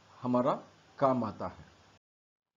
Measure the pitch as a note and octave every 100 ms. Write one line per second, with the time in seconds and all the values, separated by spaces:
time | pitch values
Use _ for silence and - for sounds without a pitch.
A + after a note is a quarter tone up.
0 | - - B2+ B2 C3 G#3+ - - - -
1 | C#3 B2+ A2 F#2+ F#2+ - D#2 - - _
2 | _ _ _ _ _